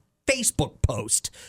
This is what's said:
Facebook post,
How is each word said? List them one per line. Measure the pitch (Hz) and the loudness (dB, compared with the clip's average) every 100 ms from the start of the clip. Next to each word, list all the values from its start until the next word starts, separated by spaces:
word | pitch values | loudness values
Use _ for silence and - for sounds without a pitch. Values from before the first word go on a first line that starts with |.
| _ _ - | _ _ -2
Facebook | 262 233 - 143 - | 0 0 0 -2 0
post, | - 113 104 - - - | 0 0 -2 -2 -2 -10